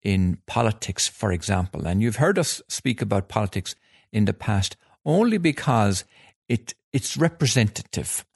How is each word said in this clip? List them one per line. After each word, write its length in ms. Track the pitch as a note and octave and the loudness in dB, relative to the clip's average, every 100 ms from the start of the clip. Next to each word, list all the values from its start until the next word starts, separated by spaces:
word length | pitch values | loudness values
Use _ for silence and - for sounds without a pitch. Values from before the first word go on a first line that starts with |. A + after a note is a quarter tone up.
in 360 | G2+ F#2+ F#2 F#2 - | 0 2 2 0 -4
politics, 640 | - A#2 G#2+ - F#2+ - | 0 0 0 -6 -4 -4
for 240 | - G#2 | -2 -2
example, 520 | F2 - F#2+ F2+ D#2 - | -2 0 -2 -2 -4 -2
and 160 | F#2 | 0
you've 140 | A#2 A2 | 0 2
heard 200 | D#3 F#3 | 0 2
us 240 | D3+ - - | -2 -4 -10
speak 320 | - C3 A#2 | -6 -4 -4
about 260 | G#2 G2+ F#2+ | -2 -2 -2
politics 480 | A2 G#2 G2+ - - _ _ _ | -2 -2 -4 -8 -12 _ _ _
in 100 | A2 | 0
the 100 | G2+ | 2
past 440 | F#2+ - G2+ F#2 - _ _ | 0 0 0 -2 -6 _ _
only 340 | D3 E3+ A#3+ G#3+ | 0 2 4 2
because 680 | E3+ C#3+ - A#2+ G#2 F#2+ - _ - _ - | 0 0 2 4 4 2 -4 _ -20 _ -4
it, 280 | A#2+ - - _ | -4 -4 -18 _
it's 240 | C3+ - - | -4 -4 0
representative 1080 | E3 E3 C3+ B2+ G#2 - - - C2 - - | 0 2 0 2 2 0 -8 -6 -6 -8 -10